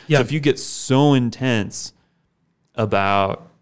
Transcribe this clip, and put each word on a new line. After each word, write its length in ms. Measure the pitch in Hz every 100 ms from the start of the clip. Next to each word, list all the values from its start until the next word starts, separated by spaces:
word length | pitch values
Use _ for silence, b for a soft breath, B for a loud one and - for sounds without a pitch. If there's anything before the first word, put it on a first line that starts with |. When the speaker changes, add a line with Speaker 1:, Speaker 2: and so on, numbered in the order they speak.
| B
Speaker 1:
yeah. 140 | 143
Speaker 2:
if 100 | 120
you 80 | 147
get 220 | 143 -
so 520 | - - - 131 147
intense 800 | 135 120 - 131 113 101 - - _ _ _ _ _ _ _ _
about 720 | - 107 98 98 101 98 - - _